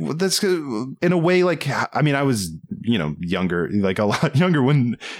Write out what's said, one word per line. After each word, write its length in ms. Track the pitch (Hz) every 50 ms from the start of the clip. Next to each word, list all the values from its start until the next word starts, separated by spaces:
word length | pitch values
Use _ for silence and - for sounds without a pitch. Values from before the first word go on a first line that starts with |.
| 165 151 135
that's, 260 | 160 190 190 180 - -
uh, 420 | 196 180 165 151 139 117 107 131 135 139 -
in 100 | - 175 180
a 40 |
way, 260 | 175 160 175 180 185 180
like, 240 | 180 170 139 - 139 131 - - - -
I 60 | 120
mean, 120 | 147 151 139
I 80 | 139 143
was, 280 | 135 127 107 95 82 80 80 - - 95 -
you 160 | - 110 120
know, 180 | 101 78 76 76 76
younger, 480 | 87 87 95 90 92 87 87 85 85 -
like, 260 | - 104 98 95 95 -
a 60 | 107
<laughs> 0 |
lot 300 | 104 113 - - 156 -
younger 260 | 135 180 185 175 151
when, 360 | 127 131 147 143 120 120 110 - - - - -